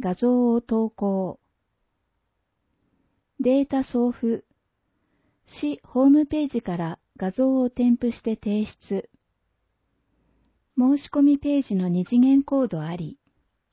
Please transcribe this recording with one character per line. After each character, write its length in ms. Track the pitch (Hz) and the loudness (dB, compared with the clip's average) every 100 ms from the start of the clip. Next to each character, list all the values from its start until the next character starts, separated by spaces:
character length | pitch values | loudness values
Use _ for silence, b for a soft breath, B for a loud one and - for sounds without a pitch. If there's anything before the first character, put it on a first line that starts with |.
画 140 | 185 | -6
像 400 | 180 240 247 240 | -2 0 2 2
を 80 | 233 | 0
投 260 | - 220 220 | -2 -2 -2
稿。 500 | - 202 190 185 - _ _ _ _ _ _ _ _ _ _ _ _ _ _ _ _ _ _ _ - | -4 -4 -4 -6 -10 _ _ _ _ _ _ _ _ _ _ _ _ _ _ _ _ _ _ _ -6
デ 240 | 247 269 | 0 0
ー 40 | 277 | 0
タ 180 | 269 | -4
送 280 | 262 240 240 | -4 -2 -2
付。 320 | 240 226 233 - _ _ _ _ _ _ _ _ _ _ | -2 -4 -6 -8 _ _ _ _ _ _ _ _ _ _
市 340 | - 294 285 | -8 -8 -8
ホ 220 | _ 247 269 | _ 2 6
ー 20 | |
ム 180 | 294 294 | 6 4
ペ 180 | 302 | -2
ー 40 | 285 | -4
ジ 140 | 240 | -4
か 160 | - 175 | -6 -6
ら 200 | 165 - _ - | -6 -8 _ -8
画 140 | 190 | -6
像 280 | 220 262 262 | 0 0 2
を 80 | 247 | -2
添 280 | - 247 240 | 0 0 2
付 140 | 240 | -2
し 120 | - | -4
て 140 | 233 220 | -8 -6
提 220 | 208 208 | -4 -4
出。 460 | 214 - - 196 - _ _ _ _ _ _ _ _ _ _ _ _ _ _ _ _ - | -4 -10 -8 -8 -8 _ _ _ _ _ _ _ _ _ _ _ _ _ _ _ _ 0
申 180 | 254 285 | 2 2
し 120 | - | -2
込 100 | 294 | 2
み 160 | 285 285 | 4 4
ペ 200 | 285 285 | 0 -2
ー 40 | |
ジ 120 | - | 0
の 140 | 190 180 | -2 0
二 180 | 175 180 | -2 0
次 120 | 240 | 4
元 240 | 262 269 | 6 4
コ 220 | 277 269 | 2 -2
ー 40 | 254 | -2
ド 120 | 160 | -4
あ 160 | 156 175 | -8 -8
り。 220 | 156 - _ _ _ _ _ | -10 -14 _ _ _ _ _